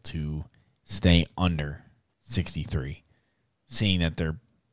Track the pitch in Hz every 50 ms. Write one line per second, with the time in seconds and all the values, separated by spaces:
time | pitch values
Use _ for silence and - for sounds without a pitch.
0 | - - - 80 73 76 76 76 76 - _ _ _ _ _ _ _ - 101 95
1 | - 90 85 85 80 - _ - 92 90 85 78 73 73 73 - - - _ _
2 | _ _ _ _ _ - - 117 - - - 80 71 - - 78 65 69 - -
3 | _ _ _ _ _ _ _ _ _ _ _ _ _ - 120 110 110 101 92 87
4 | 85 82 78 - 85 80 78 - - _ _ _ _ _